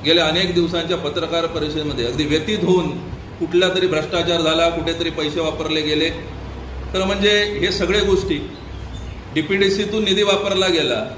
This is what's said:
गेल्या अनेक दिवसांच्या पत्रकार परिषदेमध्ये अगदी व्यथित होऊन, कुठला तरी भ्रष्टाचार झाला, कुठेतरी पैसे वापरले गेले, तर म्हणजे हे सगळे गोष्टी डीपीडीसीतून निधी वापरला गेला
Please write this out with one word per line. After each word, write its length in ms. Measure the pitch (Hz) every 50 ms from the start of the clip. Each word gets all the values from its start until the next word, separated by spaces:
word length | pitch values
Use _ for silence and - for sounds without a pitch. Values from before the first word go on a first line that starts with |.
| -
गेल्या 220 | 147 165 175 165
अनेक 280 | 156 156 180 190 175 170
दिवसांच्या 420 | 175 170 160 175 170 165 160 175
पत्रकार 500 | 160 - 143 - 175 165 156 165 165 165
परिषदेमध्ये 600 | 165 165 156 151 151 156 156 151 147 135 123 117
अगदी 180 | 120 131 147 151
व्यथित 340 | 139 147 160 156 214 214 196
होऊन, 360 | 175 175 180 180 165 147 - - - - - - - - - -
कुठला 300 | 175 160 175 175 185 185 180
तरी 120 | 185 180
भ्रष्टाचार 540 | 185 160 156 151 139 - 170 165 170 170 165
झाला, 280 | 160 156 160 165 165 170
कुठेतरी 420 | 170 165 156 160 165 - 170 165
पैसे 300 | 151 165 151 151 147 170
वापरले 400 | 160 156 147 - 156 156 156 156
गेले, 300 | 151 151 151 151 156 165 170 - - - - - - - - - - - - - - - -
तर 100 | 185 190
म्हणजे 540 | 190 202 196 196 208 208 208 208 208 - -
हे 120 | 165 160
सगळे 280 | - - 180 165 196 208
गोष्टी 500 | 196 196 190 175 - - 160 143 139 - - - - - - - - - - - - - - - - - -
डीपीडीसीतून 680 | 156 156 - 196 190 202 190 190 208 208 - 208 220 214
निधी 180 | 196 190 208
वापरला 440 | 208 202 196 202 202 196 190 190 190
गेला 400 | 185 170 160 143 127 120 107 107 107 -